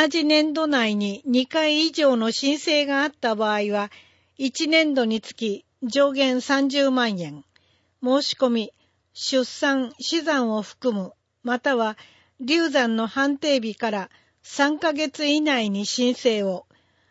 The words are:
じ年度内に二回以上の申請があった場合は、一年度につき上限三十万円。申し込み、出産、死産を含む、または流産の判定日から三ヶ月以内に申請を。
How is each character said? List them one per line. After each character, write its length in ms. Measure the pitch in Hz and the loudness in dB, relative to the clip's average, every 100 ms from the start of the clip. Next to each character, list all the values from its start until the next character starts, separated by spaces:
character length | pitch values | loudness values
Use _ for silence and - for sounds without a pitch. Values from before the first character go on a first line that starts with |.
| 311 | 4
じ 160 | 330 | 2
年 300 | 302 302 311 | 2 2 2
度 140 | 302 311 | 0 0
内 280 | 269 220 208 | 0 0 0
に 280 | 202 202 277 | -2 -4 0
二 220 | 247 254 | 0 2
回 380 | 320 311 302 320 | 0 2 2 0
以 60 | |
上 240 | - 285 240 | 2 2 4
の 160 | 226 | 0
申 260 | - 277 294 | 0 0 0
請 280 | 349 294 277 | 0 0 2
が 160 | 277 | 0
あ 60 | 294 | -2
っ 40 | |
た 240 | - 233 214 | -2 -2 0
場 180 | 214 | 0
合 100 | 208 208 | 0 0
は、 180 | 202 202 - _ _ _ - | -2 -4 -10 _ _ _ -6
一 300 | 269 - 311 | -6 -2 2
年 260 | 320 311 | 4 4
度 120 | 269 226 | 2 0
に 160 | 220 | -2
つ 140 | - - | -6 -6
き 300 | 226 202 - _ | -6 -6 -12 _
上 300 | 240 277 285 | -4 2 2
限 280 | 269 262 254 | 2 0 0
三 280 | - 277 277 | 0 0 2
十 200 | 277 277 | 2 2
万 280 | 254 233 190 | 2 0 -2
円。 240 | 156 143 - _ _ _ _ _ | -8 -12 -20 _ _ _ _ _
申 180 | 254 277 | 0 0
し 120 | - - | 0 0
込 100 | 254 | 0
み、 240 | 233 208 - _ _ _ | 0 -4 -12 _ _ _
出 300 | - - 262 | -10 -2 0
産、 500 | 240 - 294 269 240 - | -2 -2 0 0 -2 -8
死 220 | - 330 | -4 -2
産 300 | 311 277 233 | 0 0 0
を 100 | 214 | -2
含 360 | 202 - 254 202 | -6 -4 -2 -2
む、 160 | 185 - _ _ | -6 -12 _ _
ま 160 | 240 247 | -4 -2
た 160 | 285 247 | 0 0
は 220 | 220 220 - _ _ - | 0 -4 -16 _ _ -10
流 300 | 247 330 330 | 0 0 2
産 260 | 269 233 226 | 2 2 0
の 120 | 220 | -2
判 300 | 269 277 277 | 0 0 0
定 220 | 302 269 | 0 0
日 160 | 220 202 | -2 -4
か 160 | 226 | -4
ら 180 | 208 185 _ _ _ | -4 -8 _ _ _
三 380 | - - 285 302 | -10 0 0 0
ヶ 140 | 339 | -2
月 320 | 294 311 - 294 | -2 -4 -2 0
以 160 | 302 | 2
内 280 | 302 254 214 | 2 0 0
に 160 | 196 208 | -2 -4
申 280 | - 247 | 0 0
請 300 | 247 247 214 | 2 0 0
を。 220 | 196 180 - _ _ _ _ | -2 -6 -12 _ _ _ _